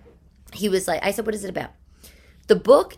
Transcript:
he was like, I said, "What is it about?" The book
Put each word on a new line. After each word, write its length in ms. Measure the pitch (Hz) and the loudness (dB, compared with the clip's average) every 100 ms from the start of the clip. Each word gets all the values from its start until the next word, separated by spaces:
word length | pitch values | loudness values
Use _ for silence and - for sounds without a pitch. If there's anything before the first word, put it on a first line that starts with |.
| - _ _ _ - | -20 _ _ _ -20
he 160 | - 202 | -6 -2
was 200 | 185 185 | 0 0
like, 140 | 160 196 | -2 -2
I 60 | |
said, 140 | 202 220 | -2 -6
"What 100 | 214 | -8
is 100 | 190 | -8
it 40 | |
about?" 220 | 160 127 - _ _ - - _ _ - | -8 -10 -14 _ _ -20 -20 _ _ 0
The 80 | 208 | 0
book 400 | 214 294 370 | 6 4 4